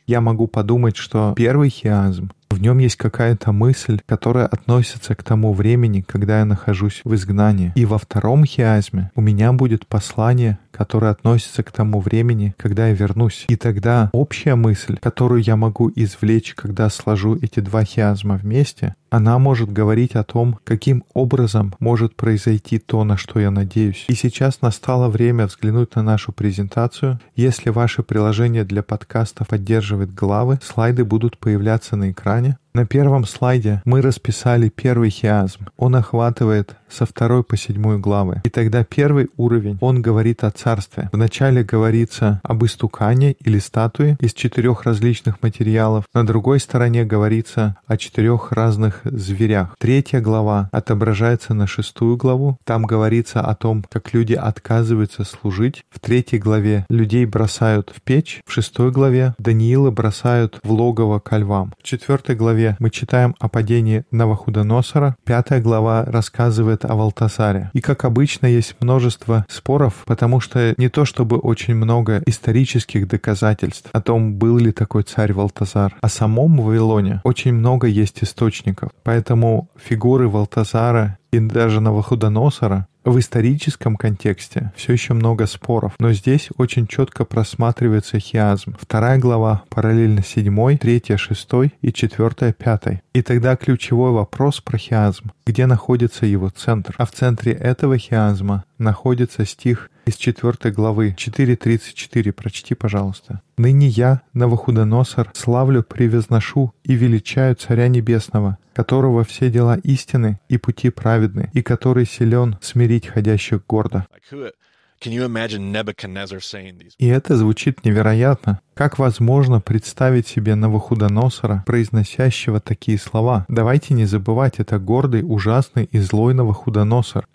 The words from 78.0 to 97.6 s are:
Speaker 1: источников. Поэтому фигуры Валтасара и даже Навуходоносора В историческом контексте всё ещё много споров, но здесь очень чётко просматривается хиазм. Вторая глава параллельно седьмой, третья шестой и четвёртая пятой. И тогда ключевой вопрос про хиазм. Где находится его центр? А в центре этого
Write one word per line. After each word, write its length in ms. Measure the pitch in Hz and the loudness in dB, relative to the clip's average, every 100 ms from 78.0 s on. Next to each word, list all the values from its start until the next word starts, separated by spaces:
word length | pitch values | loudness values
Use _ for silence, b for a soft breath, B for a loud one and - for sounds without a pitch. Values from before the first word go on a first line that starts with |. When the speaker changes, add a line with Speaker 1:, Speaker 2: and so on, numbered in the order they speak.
| 104 - | 0 -2
Speaker 1:
источников. 640 | 110 - 113 - - 98 - - | -8 -2 -2 -2 -6 -6 -8 -10
Поэтому 640 | - 117 - 117 117 110 - _ | -2 -2 0 2 2 0 -4 _
фигуры 520 | - 113 123 131 120 | -6 -2 2 2 2
Валтасара 880 | 104 101 - 107 113 120 117 107 98 _ | 0 -2 -2 -2 0 2 2 0 -4 _
и 80 | 117 | -2
даже 420 | 110 117 117 107 | 0 0 2 2
Навуходоносора 1080 | 110 104 104 120 107 107 143 - 110 98 95 _ 127 | 2 0 0 0 0 2 0 0 0 -2 -4 _ 0
В 140 | 123 | 2
историческом 760 | - 120 113 147 - - 117 | 2 0 0 0 -4 -4 -4
контексте 800 | 104 113 101 107 95 - - 104 | -2 -2 -2 -2 -4 -6 -8 -8
всё 180 | - - | -8 -2
ещё 220 | 123 - | -2 0
много 320 | 117 113 113 107 | 0 0 0 -2
споров, 480 | - - 117 104 - | -4 -4 -2 -2 -2
но 120 | 117 | 0
здесь 360 | 104 127 143 - - | 0 2 0 -2 -4
очень 320 | 127 - 110 | -2 -2 -4
чётко 360 | - 135 - | -2 -4 -2
просматривается 920 | 120 113 107 - 117 - 120 107 - 107 | -4 -2 -4 -2 -2 0 0 0 -2 -4
хиазм. 560 | - 113 104 98 - - | -4 -2 0 0 -4 -16
Вторая 400 | - 110 117 131 | -4 0 2 2
глава 420 | 123 113 110 104 - | 2 2 2 0 -4
параллельно 560 | - 110 113 113 107 | -2 2 2 4 2
седьмой, 520 | 98 - 101 101 123 143 | 0 -2 0 2 2 2
третья 400 | 117 120 - 101 | 2 0 0 -2
шестой 560 | - 104 - 123 139 - | -2 -8 -2 0 0 0
и 100 | 131 | -4
четвёртая 600 | - 110 - 113 - 120 | -2 -4 0 -2 0 -2
пятой. 500 | - 120 107 - 92 - | -2 -2 -2 -2 -6 -4
И 100 | 127 | -2
тогда 320 | - 120 127 | 0 0 2
ключевой 560 | 127 - 127 - 120 127 | 0 0 -4 0 0 2
вопрос 500 | 113 104 - 143 - | 0 -2 -2 -2 -2
про 160 | - 113 | -6 -8
хиазм. 540 | - 113 104 92 - - - | -2 0 0 0 -8 -10 -4
Где 200 | 107 127 | 0 2
находится 600 | 120 - 123 120 - 110 | 2 2 0 0 -2 -2
его 220 | 98 95 | 0 -2
центр? 480 | - - 113 - - | -6 -2 -2 -4 -6
А 80 | 120 | -6
в 60 | |
центре 400 | - 127 117 117 | -2 -2 -2 -2
этого 440 | - | -2